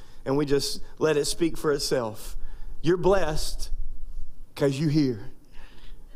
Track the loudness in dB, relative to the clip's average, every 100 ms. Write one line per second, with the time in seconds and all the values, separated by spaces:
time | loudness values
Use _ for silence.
0 | -10 -8 -2 0 2 2 2 -4 -4 0
1 | 2 2 0 0 0 0 0 0 0 -2
2 | -2 -6 -4 0 0 -2 -4 0 2 4
3 | 6 6 4 2 2 0 0 2 2 2
4 | 0 0 0 -2 -6 0 0 2 2 2
5 | 2 0 -6 -10 -12 -10 -8 -8 -8 -8
6 | -8